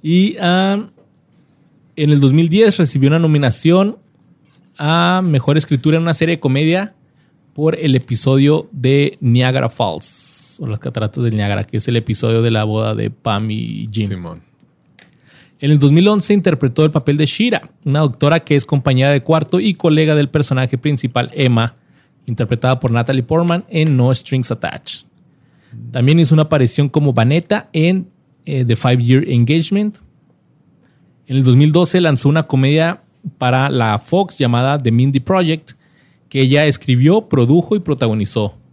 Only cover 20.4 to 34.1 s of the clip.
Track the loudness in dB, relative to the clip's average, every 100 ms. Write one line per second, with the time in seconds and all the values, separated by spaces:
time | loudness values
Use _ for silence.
20.4 | -2 -2 -2 -2 -4 -4 -4 -4 -4 -2
21.4 | 0 2 0 -6 _ _ _ _ -10 -6
22.4 | -4 -2 0 -2 0 -2 0 -2 0 0
23.4 | 0 -2 -2 -2 0 2 2 0 -2 -4
24.4 | -4 -6 -8 -10 -14 -16 _ _ _ _
25.4 | _ _ _ -20 -10 -2 2 4 4 4
26.4 | 2 2 0 0 0 0 0 2 2 0
27.4 | -2 -4 -4 -2 0 0 -4 _ _ _
28.4 | -8 -4 0 0 2 2 4 2 2 0
29.4 | 2 2 0 -2 -4 -6 _ _ _ _
30.4 | _ _ _ _ _ _ _ _ _ 0
31.4 | 4 6 6 4 2 2 0 0 0 0
32.4 | 0 0 2 2 0 -4 _ _ -16 -4
33.4 | 0 0 0 0 -2 -2 -2